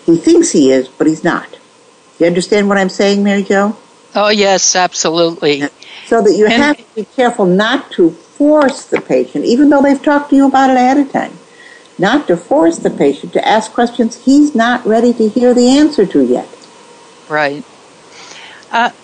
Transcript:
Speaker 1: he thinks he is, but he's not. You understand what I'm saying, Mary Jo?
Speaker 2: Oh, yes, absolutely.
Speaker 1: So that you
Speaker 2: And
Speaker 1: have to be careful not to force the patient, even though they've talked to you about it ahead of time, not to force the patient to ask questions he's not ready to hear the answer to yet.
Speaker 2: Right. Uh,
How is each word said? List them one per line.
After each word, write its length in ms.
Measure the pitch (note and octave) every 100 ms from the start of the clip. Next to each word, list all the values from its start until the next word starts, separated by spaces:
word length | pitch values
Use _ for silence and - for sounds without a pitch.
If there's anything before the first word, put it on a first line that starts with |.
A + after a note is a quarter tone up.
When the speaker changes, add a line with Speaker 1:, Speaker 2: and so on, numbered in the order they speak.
Speaker 1:
he 100 | -
thinks 360 | E3 D#4+ E4+ -
he 200 | F3 C3
is, 160 | C3 B2+
but 200 | - D#3
he's 160 | D#3
not. 340 | E3 A#2 - - _ _ _ _ _ -
You 80 | E3+
understand 420 | F3+ - G#3 G3+
what 80 | G3+
I'm 120 | F#3+
saying, 340 | - G3+ G3+
Mary 200 | G3+ G3+
Jo? 320 | G3 G3 G#3 - _ _ _
Speaker 2:
Oh, 140 | G3+ G#3
yes, 460 | G#3+ G3 F#3 -
absolutely. 880 | F#3 F3+ - F3 E3+ E3 E3+ D#3 C#3+ C#3+ - - -
Speaker 1:
So 160 | - A3+
that 120 | G#3
you 120 | F3+
Speaker 2:
And 80 | G#3+
Speaker 1:
have 240 | A#3 D4 D4
to 180 | -
be 80 | A3
careful 420 | G3 - A#3+ A#3
not 460 | F#3 F#3+ A3 C4+ -
to 200 | - E3
force 760 | E3+ - - D4 D4+ C4+ -
the 160 | - -
patient, 420 | - B2+ B2+ D3
even 260 | - A#3+ D4
though 120 | C#4
they've 200 | C#4 C#4
talked 280 | D4+ C#4+ C#4+
to 60 |
you 120 | C#4 C4+
about 220 | C4 C4+
it 80 | B3+
ahead 200 | B3+ C#4+
of 140 | C4+
time, 260 | - - - - - - - - -
not 280 | F#3+ D4 -
to 100 | E3+
force 400 | - C#4+ E3 D#3+
the 120 | F3+
patient 440 | - C#3+ C#3 -
to 120 | -
ask 280 | - A3 -
questions 500 | - A#3+ - A3+ -
he's 320 | C4 C#4+ D4
not 300 | A3+ A#3 A#3+
ready 280 | G#3 A3+ A#3+
to 140 | A#3 G#3+
hear 260 | A#3+ B3
the 240 | B3 B3 C#4
answer 280 | D4+ A#3
to 180 | F3+ C#3+
yet. 240 | B2 - - - - - - - - - -
Speaker 2:
Right. 340 | D3+ C#3 D3 - - - - - - - - - - -
Uh, 180 | A#3 A#3+ -